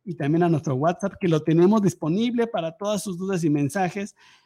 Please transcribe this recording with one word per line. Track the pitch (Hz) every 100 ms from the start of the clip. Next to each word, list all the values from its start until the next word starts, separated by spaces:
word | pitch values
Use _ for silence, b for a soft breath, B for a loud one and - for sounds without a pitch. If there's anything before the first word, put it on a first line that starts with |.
| 202
y |
también | 170 143 165
a | 175
nuestro | 151 156 131
WhatsApp, | 160 175 196 -
que | 185
lo | 156
tenemos | 160 160 180 220
disponible | 196 - 156 185 240 233 233
para | 202 165 156
todas | 208 208
sus | 202 175
dudas | 190 185
y | 165
mensajes, | 147 143 202 180 202 202 - b b